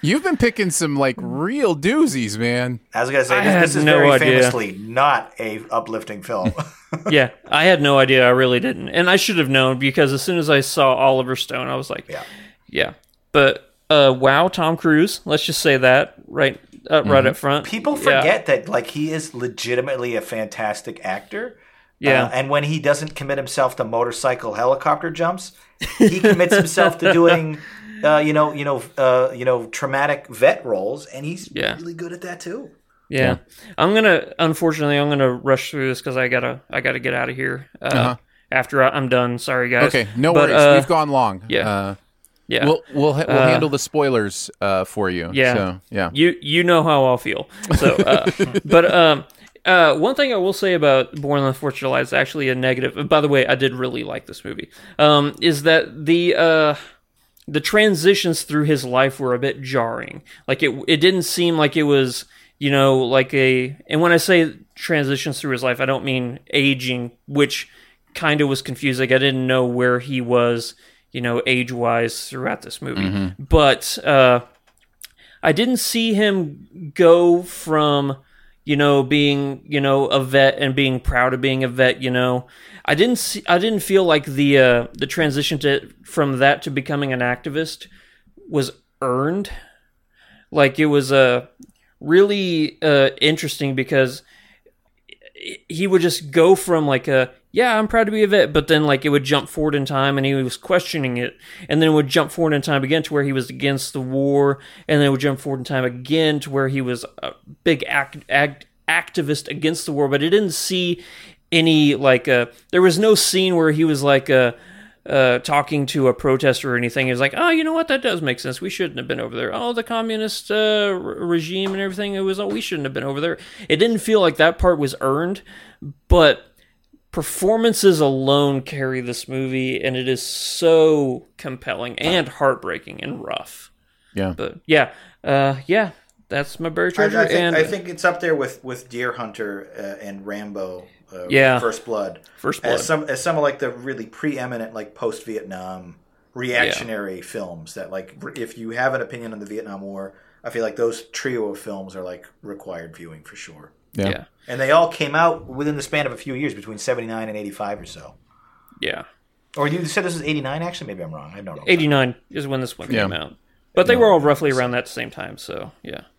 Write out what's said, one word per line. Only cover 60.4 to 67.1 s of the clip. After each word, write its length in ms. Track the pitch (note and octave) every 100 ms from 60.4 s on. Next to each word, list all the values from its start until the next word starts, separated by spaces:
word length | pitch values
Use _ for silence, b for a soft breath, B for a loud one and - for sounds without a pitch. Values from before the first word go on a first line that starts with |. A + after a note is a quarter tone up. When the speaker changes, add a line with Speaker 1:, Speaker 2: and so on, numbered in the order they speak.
| -
Speaker 3:
Like, 160 | C3+
it, 80 | D3+ A#2+ -
it 120 | D#3
didn't 240 | E3+ F#3+
seem 340 | E3+ - F3 E3
like 180 | D3 E3
it 60 |
was, 420 | D3 C#3 C3 A#2+ - b b _
you 80 | C#3+
know, 280 | C#3 C3+ C3
like 340 | B2+ C3 C3
a, 420 | C#3+ C3 B2+ B2+ C#3+ -
and 140 | D#3
when 100 | F3
I 60 | E3+
say 340 | - F3+ D#3+ - _
transitions 680 | - - D#3+ C#3 C#3 - C3+
through 120 | D3
his 100 | B2+
life, 180 | B2+ B2
I 60 | C3+
don't 180 | C3+
mean 360 | C3+ C3 B2 C3 _
aging, 600 | C#3+ C#3 C3+ B2+ B2 A#2+